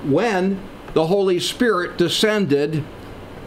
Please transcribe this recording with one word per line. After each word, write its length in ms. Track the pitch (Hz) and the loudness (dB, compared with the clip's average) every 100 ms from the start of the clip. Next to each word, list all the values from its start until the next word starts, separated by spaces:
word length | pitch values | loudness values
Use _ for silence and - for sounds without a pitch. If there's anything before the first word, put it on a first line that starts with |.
when 560 | 156 139 233 190 190 196 - - - | 0 2 2 2 0 -2 -6 -16 -4
the 140 | 156 160 | 0 2
Holy 320 | 202 190 175 | 2 2 2
Spirit 580 | - - 247 185 170 - | 0 0 2 2 0 0
descended 880 | 170 - 214 214 180 139 147 160 - - - - - - | 0 2 2 2 2 2 2 -2 -4 -10 -16 -16 -16 -8